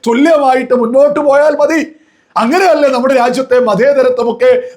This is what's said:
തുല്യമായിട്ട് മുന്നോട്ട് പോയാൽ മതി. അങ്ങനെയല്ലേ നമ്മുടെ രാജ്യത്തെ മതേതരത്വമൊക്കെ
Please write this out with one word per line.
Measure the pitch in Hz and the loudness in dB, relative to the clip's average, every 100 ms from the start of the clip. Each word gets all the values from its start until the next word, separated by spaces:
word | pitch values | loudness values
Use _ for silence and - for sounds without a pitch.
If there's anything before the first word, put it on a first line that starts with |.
| 226 | -4
തുല്യമായിട്ട് | 233 311 302 269 262 254 | 0 2 2 2 0 -2
മുന്നോട്ട് | 247 226 262 285 302 | -2 0 2 2 0
പോയാൽ | 294 277 302 285 | 0 2 0 0
മതി. | 294 320 - - _ _ _ 180 | -2 -2 -4 -12 _ _ _ -4
അങ്ങനെയല്ലേ | 233 359 370 294 285 | -2 0 2 2 0
നമ്മുടെ | 254 262 | 0 0
രാജ്യത്തെ | 262 247 254 262 247 | 0 0 -2 -2 0
മതേതരത്വമൊക്കെ | 233 190 269 285 254 247 233 - 254 254 - | 0 0 0 2 0 -2 -4 0 0 0 -4